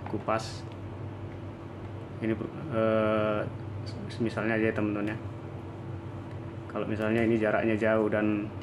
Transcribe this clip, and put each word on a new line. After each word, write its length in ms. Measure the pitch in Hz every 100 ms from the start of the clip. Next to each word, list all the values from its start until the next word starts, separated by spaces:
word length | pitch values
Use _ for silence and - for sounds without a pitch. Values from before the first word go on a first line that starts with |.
| -
kupas 560 | 107 - 110 - - - - - - - - - - - - - - - - - -
ini, 160 | 110 107 - - 156 113
eh, 640 | 110 110 107 110 107 107 107 - - - - - 101 -
misalnya 400 | 113 113 107 110
aja, 80 | 110
teman-teman, 480 | 107 107 104 104 110
ya. 0 | - - - - - - - - - - - - - - -
Kalau 160 | 104 101
misalnya 400 | 104 110 113 113
ini 80 | 113
jaraknya 400 | 107 107 113 107
jauh 320 | 110 110 107
dan 400 | 107 107 104 107 -